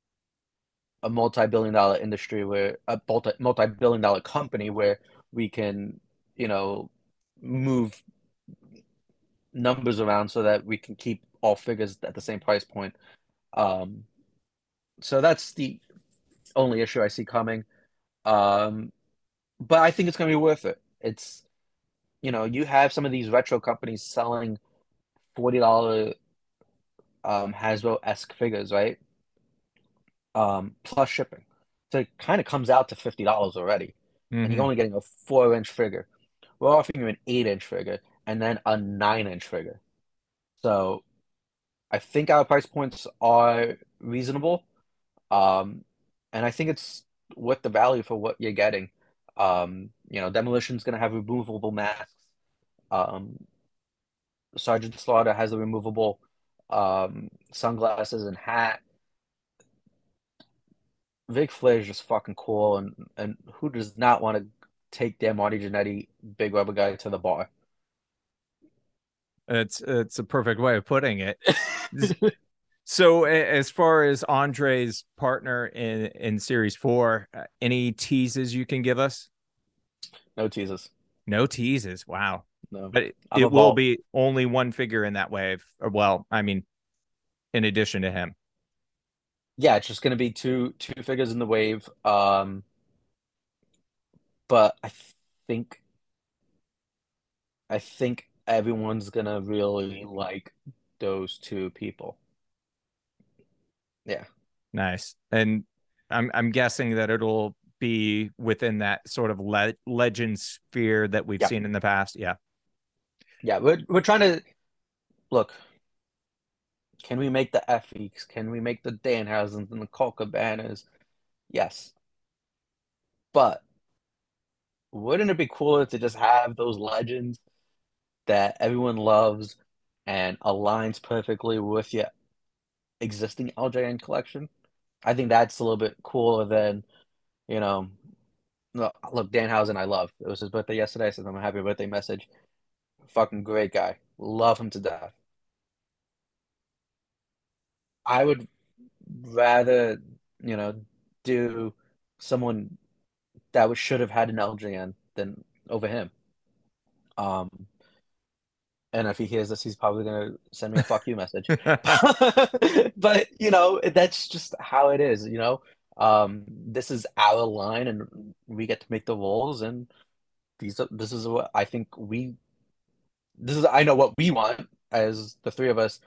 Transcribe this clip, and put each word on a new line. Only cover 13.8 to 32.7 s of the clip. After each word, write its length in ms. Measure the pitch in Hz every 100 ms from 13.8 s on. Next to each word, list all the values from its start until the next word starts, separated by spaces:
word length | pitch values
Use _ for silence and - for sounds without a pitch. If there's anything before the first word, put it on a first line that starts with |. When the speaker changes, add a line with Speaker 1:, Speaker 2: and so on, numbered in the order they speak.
| 92 104 110 _ _ _ _ _ _ _ _ _
Speaker 1:
so 200 | - 135
that's 320 | 160 156 -
the 260 | - 131 - _ _ _ _ _ _ - 135
only 260 | 127 113
issue 200 | 113 127
I 60 | 104
see 180 | - 110
coming. 380 | 120 113 113 - _ _ _ _ _ 110
Um, 640 | 104 101 101 107 110 - - _ _ _ _ _ _
but 200 | 117 165
I 120 | 165
think 160 | 180 175
it's 80 | 160
gonna 140 | 160
be 40 | 156
worth 300 | 156 151 92
it. 160 | - _ _
It's, 420 | 113 110 - - _ _ _ _ _ _ _ _
you 100 | 131
know, 120 | 117 113
you 200 | 127 151
have 280 | 139 139
some 120 | 151 143
of 60 |
these 180 | 127 110
retro 300 | 123 - 120
companies 440 | - 113 117 110
selling 560 | - 127 117 117 113 107 _ _ _ _ _ _ _ -
forty 240 | 123 123
dollar, 540 | 113 113 113 110 107 - _ _ _ _ _ _ _ _ _ _
um, 300 | - 101 101
Hasbro-esque 800 | 101 110 107 117 113 110 104 -
figures, 380 | - 120 104 98
right? 260 | 101 110 - _ _ _ _ _ _ _ _ _ _ _ _ _ 110
Um, 400 | 104 98 98 -
plus 260 | - - 135
shipping. 360 | - - - _ _ _ _ _
So 80 | 135
it 100 | 120 -
kinda 260 | - 196
comes 260 | - 139
out 200 | 120